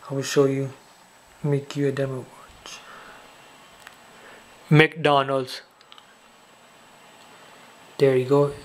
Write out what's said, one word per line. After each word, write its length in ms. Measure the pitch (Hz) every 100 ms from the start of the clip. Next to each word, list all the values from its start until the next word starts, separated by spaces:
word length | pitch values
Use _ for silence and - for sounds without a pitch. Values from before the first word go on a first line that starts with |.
| -
I 60 | 139
will 80 |
show 220 | 131 - 135
you, 280 | 135 135 127 - - - - _ -
make 320 | 151 143 139 143
you 140 | 143
a 20 |
demo. 340 | 131 135 131 117
Watch. 540 | - - - - - - - - - - - - - - - - - - - - - - - -
McDonald's. 880 | 151 160 170 147 143 135 139 127 - - _ - - - - _ - - - - - - - - - - - - - - - - -
There 180 | 139 131
you 80 | 127
go. 280 | 143 143 143